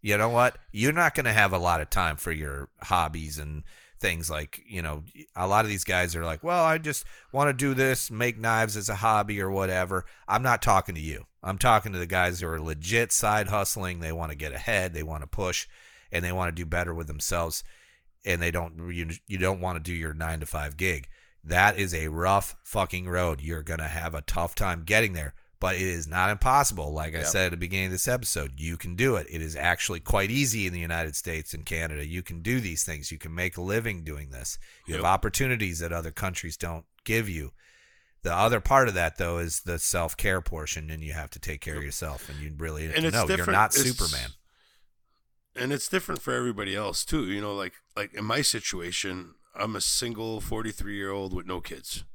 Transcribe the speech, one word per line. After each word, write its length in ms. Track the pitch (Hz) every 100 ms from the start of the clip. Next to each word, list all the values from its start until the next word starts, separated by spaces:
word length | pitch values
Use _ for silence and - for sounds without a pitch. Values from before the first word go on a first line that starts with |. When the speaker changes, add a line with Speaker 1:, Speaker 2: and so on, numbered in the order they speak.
Speaker 1:
You 160 | 101 104
know 100 | 110
what? 300 | 120 123 - -
You're 220 | 107 123
not 220 | 156 165
gonna 180 | - 127
have 200 | 107 101
a 40 | 92
lot 220 | 87 82
of 80 | 76
time 260 | - 85 73
for 160 | -
your 360 | 80 73 69 69 _
hobbies 560 | - 90 80 80 78 76
and 240 | 73 76 - - - -
things 300 | 101 82 82
like, 300 | 78 76 - -
you 120 | 98
know, 200 | 80 76 78 73 76
a 140 | 85 92
lot 160 | 104
of 60 | 110
these 140 | 101
guys 300 | - 90 90
are 100 | 82
like, 200 | 82 80
"Well, 180 | 165 175
I 120 | 160 160
just 260 | 156 139 - - -
wanna 200 | 135 143
do 180 | 131 139
this, 360 | 131 135 127 -
make 260 | 113 120 110
knives 380 | 113 113 110 104
as 120 | 98
a 60 | 101
hobby 440 | 110 107 104 101
or 100 | 95
whatever." 540 | 98 95 92 90 92 - - -
I'm 140 | 101
not 180 | 127 117
talking 320 | - 98 -
to 60 | 80
you. 240 | 78 76 - _
I'm 160 | - 95
talking 340 | 123 110 107
to 40 | 95
the 80 | 87
guys 340 | 92 90 90
who 60 | 87
are 120 | 80
legit 500 | 80 76 82 117 117
side 380 | - 107 107 98
hustling. 520 | 104 98 - 92 87
They 120 | 80
wanna 220 | 82 80 73
get 160 | 76
ahead, 400 | 64 - 104 92
they 100 | 80
wanna 240 | 78 78 71
push, 400 | - 92 92 - - - - _
and 100 | 85
they 80 | 87
wanna 200 | 90 87
do 140 | 82 82
better 280 | 85 87
with 120 | 82 78
themselves. 580 | 73 - 87 82 - - - _ _ _ _
And 180 | - 87
they 80 | 85
don't, 400 | 85 82 80 87
you, 180 | 87 80 82 -
you 120 | 95
don't 220 | 92 95
wanna 200 | 90 87
do 140 | 80
your 180 | 85 80
nine-to-five 640 | 76 80 80 76 78 73 76
gig. 320 | 92 78 65 - _ _
That 360 | 78 87 101 101
is 160 | 95
a 140 | 85 78
rough 480 | 78 90 98 - -
fucking 440 | - 110 92 92 90
road. 320 | 90 87 73
You're 220 | 76 82
gonna 260 | 78 80 78
have 260 | 80 82
a 80 | 80
tough 320 | - 85 85
time 300 | - 98 85
getting 300 | 80 107 110
there. 200 | 87 71 - _ _
But 140 | 92
it 80 | 92
is 240 | 92 85 76
not 240 | 87 92
impossible. 640 | 104 127 139 139 95 73
Like 240 | 78 78 80
I 20 |
Speaker 2:
Yep. 80 | 73
Speaker 1:
said 180 | 98 92
at 40 |
the 60 | 85
beginning 300 | 87 95 95
of 60 |
this 140 | 92 -
episode, 540 | 127 120 - 69 67
you 160 | 80 82
can 180 | 85
do 220 | 87 131 107
it. 100 | 78
It 140 | 82
is 140 | 78 78
actually 420 | 82 85 - 87
quite 320 | - 104 98
easy 380 | 127 135 110 92
in 40 |
the 60 | 87
United 380 | 82 85 80 76
States 360 | - 80 78
and 140 | 78 73
Canada. 400 | 82 82 76 73
You 160 | 87
can 200 | - 82
do 180 | 82 127
these 240 | 101 80
things. 260 | - 78 69
You 80 | 80
can 160 | 82
make 220 | 80 90 87
a 40 |
living 440 | 90 107 113 92
doing 260 | 78 73 73
this. 260 | 64 60 - - - -
You 80 |
have 80 | 82
Speaker 3:
Yep. 80 | 87
Speaker 1:
opportunities 680 | 95 110 - 135 120 101 80
that 120 | 85
other 200 | 85 85
countries 440 | - 95 87 87 -
don't 280 | 87 82 - _
give 240 | - 110 107
you. 260 | 82 69 - _ _ _ _ _ _
The 100 | 87
other 280 | 85 110 117
part 260 | - 135 123
of 80 |
that, 220 | 92 82 -
though, 220 | 87 85
is 240 | 85 -
the 180 | - 85
self-care 600 | - 90 82 - 107 92
portion, 480 | - 82 76 - 76
and 120 | 80
you 100 | 78
have 160 | 80 73
to 100 | -
take 200 | - 76
care 140 | -
of 60 | 78
Speaker 3:
Yep. 40 | 71
Speaker 1:
yourself, 420 | 69 80 69 -
and 100 | 71
you 140 | 76 73
really 280 | 80 78 78
have 80 |
Speaker 3:
And 80 | 156
Speaker 1:
to 60 | 160
Speaker 3:
it's 60 | 117
Speaker 1:
know 100 | 92
you're 100 | 95
Speaker 3:
different. 200 | 87 95
Speaker 1:
not 160 | 110
Speaker 3:
It's 80 | 135
Speaker 1:
Superman. 520 | 127 123 85 69 58 - _ _ _ _ _ _ _ _ _ _ _ -
Speaker 3:
And 160 | 127
it's 160 | 143 -
different 340 | 185 - 160
for 100 | -
everybody 440 | 127 123 101 101 95
else, 280 | 104 -
too. 220 | - 156 98
You 100 | 101
know, 140 | 104
like, 200 | 101 92 - _ -
like 180 | 104
in 100 | -
my 180 | 107 127
situation, 920 | 139 113 - 92 85 90 98 92 85 _ _
I'm 200 | - 107
a 60 | 101
single 600 | - - 120 110 113 110
forty-three-year-old 920 | 110 110 110 - 101 101 98 98 95
with 120 | 92 90
no 140 | 87
kids. 440 | - 80 - - -